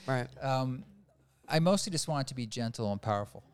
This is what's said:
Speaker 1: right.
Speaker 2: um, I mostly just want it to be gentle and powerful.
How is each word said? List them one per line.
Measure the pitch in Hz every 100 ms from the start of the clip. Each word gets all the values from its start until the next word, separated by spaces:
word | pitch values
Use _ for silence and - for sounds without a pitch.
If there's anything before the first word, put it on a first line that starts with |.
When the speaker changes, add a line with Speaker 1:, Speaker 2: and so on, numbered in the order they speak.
| -
Speaker 1:
right. | 127 123 -
Speaker 2:
um, | 135 131 131 127 - - _ _ _ _ -
I | 156
mostly | 165 202 -
just | 160 -
want | 147 127
it |
to | 127
be | 113
gentle | 120 117 117 107
and | 101
powerful. | 110 104 101 - -